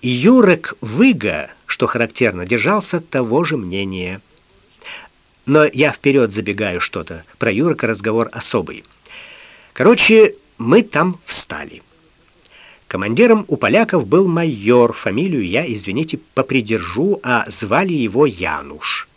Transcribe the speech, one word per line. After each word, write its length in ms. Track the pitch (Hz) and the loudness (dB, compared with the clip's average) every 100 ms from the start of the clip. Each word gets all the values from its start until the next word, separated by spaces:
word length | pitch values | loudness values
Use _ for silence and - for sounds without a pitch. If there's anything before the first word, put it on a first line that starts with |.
Юрек 720 | 127 123 156 254 208 165 - - | -2 2 6 6 6 4 -2 -12
Выга, 680 | 107 117 254 190 104 78 69 - _ | -8 2 2 2 -2 -4 -8 -16 _
что 220 | - 120 | -4 -2
характерно, 580 | 120 113 - 117 92 90 | -2 -4 0 -2 -2 -4
держался 540 | 117 120 208 - 175 | -2 0 -2 -2 -6
того 460 | 165 139 120 127 165 | -4 -6 -2 0 0
же 100 | 151 | -4
мнения. 640 | 95 95 98 95 90 95 _ _ _ _ _ _ - - - _ _ _ - | -6 -6 -6 -6 -8 -10 _ _ _ _ _ _ -20 -18 -20 _ _ _ 0
Но 200 | 147 151 | 2 2
я 280 | 127 147 | 2 -2
вперед 400 | - 143 139 117 | 0 2 2 2
забегаю 480 | 101 98 101 104 90 | -2 -6 -4 -4 -4
что-то. 420 | - - 80 82 - _ | -6 -8 -10 -14 -16 _
Про 120 | 117 | -2
Юрека 340 | 101 160 139 117 | 0 0 0 -2
разговор 420 | 107 104 110 113 | -4 -2 -2 -2
особый. 500 | 120 - 117 78 69 - _ _ - - - - - _ | -6 -4 -4 -4 -12 -20 _ _ -20 -20 -20 -20 -20 _
Короче, 640 | - 151 240 202 220 214 - _ _ | 0 4 4 6 6 6 4 _ _
мы 260 | 117 180 | 2 2
там 340 | - 147 175 180 | 2 -2 -2 -4
встали. 580 | - - - 76 73 - _ _ _ _ _ _ _ _ - _ _ | -8 -10 -8 -12 -14 -18 _ _ _ _ _ _ _ _ -20 _ _
Командиром 560 | - 98 120 233 220 190 | -8 -4 2 4 4 2
у 80 | 156 | -2
поляков 500 | 104 151 220 185 104 | 2 2 2 0 2
был 220 | 151 190 | 2 2
майор, 640 | 165 170 117 101 123 117 | 0 -2 -2 2 4 4
фамилию 560 | - - 98 185 151 92 | 0 -4 -2 -2 -2 -2
я, 180 | 101 160 | -2 -4
извините, 540 | 107 92 98 156 - _ | -8 -6 -6 -4 -8 _
попридержу, 880 | - 131 131 107 110 87 110 175 196 | -4 -2 -2 0 -4 -4 -2 -2 -2
а 220 | 120 120 - | 0 -2 -2
звали 460 | - 104 127 190 | -8 -2 -2 0
его 320 | 160 113 101 147 | -2 -2 2 0
Януш. 840 | 90 87 76 71 76 - - - | 0 -6 -6 -10 -10 -6 -6 -8